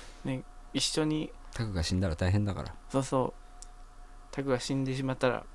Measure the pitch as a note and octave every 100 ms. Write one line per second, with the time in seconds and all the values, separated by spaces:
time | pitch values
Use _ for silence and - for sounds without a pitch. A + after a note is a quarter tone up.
0 | - - C3+ C3 - - - C#3 - -
1 | D#3 D#3 D#3+ - - - A2+ F#2 E2 F#2
2 | F#2 D#2+ F#2 G#2 G#2 F2 C#2 - - C3+
3 | C3 C3+ B2+ - - - - - - -
4 | - - - - C#3 B2+ - C#3 C3 C3
5 | C3 B2+ B2+ A#2 -